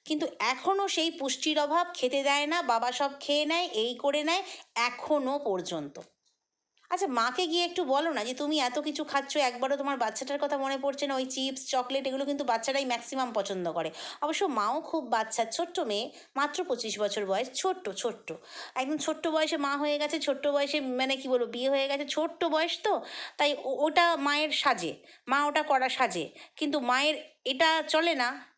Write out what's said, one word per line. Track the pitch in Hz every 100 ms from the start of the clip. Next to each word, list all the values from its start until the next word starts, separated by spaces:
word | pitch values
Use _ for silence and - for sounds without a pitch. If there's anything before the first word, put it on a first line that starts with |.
| -
কিন্তু | 302 320 -
এখনও | 220 262 359 392 392
সেই | 349 330
পুষ্টির | 339 269 - 320 285
অভাব, | 196 330 339
খেতে | - 254 277
দেয় | 277 285 294
না, | 339
বাবা | 269 226 240
সব | 247 277 277
খেয়ে | - 294 302
নেয়, | 330 359
এই | 214 233 240
করে | 285 294
নেয়, | 302 359 381 - - -
এখনও | 240 240 - 302 254 190
পর্যন্ত। | 214 185 175 165 143 156 - _ _ _ _ _ _ _ -
আচ্ছা | 359 294
মাকে | 240 233 254 349
গিয়ে | 349 349
একটু | 359
বলো | 285 269 330
না | 262 220
যে |
তুমি | 254 294 302
এত | 247 254
কিছু | 294 285
খাচ্ছ, | 294 277 277 302
একবারও | 262 240 262 277
তোমার | 277 269
বাচ্চাটার | 220 220 262 285
কথা | 285 285
মনে | 269 269
পড়ছে | 277 269 285
না? | 262
ওই | 262
চিপস, | 262 262 262 -
চকলেট | 262 247 269 269
এগুলো | 269 277
কিন্তু | 285
বাচ্চারাই | 254 226 233 277 262
ম্যাক্সিমাম | 233 - 262 254
পছন্দ | 220 196 190 170
করে। | 165 160 - - -
অবশ্য | 294 311 370
মাও | 226 208 285
খুব | 320 320 247
বাচ্চা, | 226 220 - 226
ছোট্ট | - 349 -
মেয়ে, | 254 208 254 - - 269
মাত্র | 285 294
পঁচিশ | 359 240 220 202
বছর | 208 214 196
বয়স, | 190 254
ছোট্ট, | - 381 370 208
ছোট্ট, | 190 233 214 - 160 - - - 254
একদম | 262 302
ছোট্ট | 311 311 330
বয়সে | 311 311 320
মা | 277 285
হয়ে | 294 294
গেছে, | 294 311
ছোট্ট | - 269 285
বয়সে | 285 285 302
মানে | 262 254 262 269
কি | 262
বলবো, | 247 226
বিয়ে | 240 262
হয়ে | 277 269
গেছে, | 277 277
ছোট্ট | - 311 320 339
বয়স | 311 339 -
তো, | 427 339 - - - -
তাই | 294 285
ও-, | 254 269 302
ওটা | 330 339 320
মায়ের | 285 294 302
সাজে, | 269 277 226 165 - - - -
মা | 269 294
ওটা | 302
করা | 302 269 254
সাজে। | - 240 180 139 - - -
কিন্তু | 302 285
মায়ের | 247 254 294 294 - _ 254
এটা | 262 320 320 311
চলে | 311 339 285
না | 247 269 -